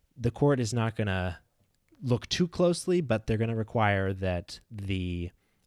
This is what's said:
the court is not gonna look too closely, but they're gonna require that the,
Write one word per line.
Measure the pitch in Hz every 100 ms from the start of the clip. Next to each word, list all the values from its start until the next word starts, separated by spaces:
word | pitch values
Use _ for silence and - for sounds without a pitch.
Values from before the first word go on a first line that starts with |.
| _ -
the | 113
court | - 143 135
is | 113
not | 120 113 -
gonna | 101 92 90 85 _ _ _ _ _ _
look | 131 120 -
too | - 180
closely, | - 175 170 - 180
but | 139 110 -
they're | 110
gonna | 113 113
require | 110 117 107 98 95
that | 95 95 87 - - _
the, | 110 98 95 90 87 87 - _ _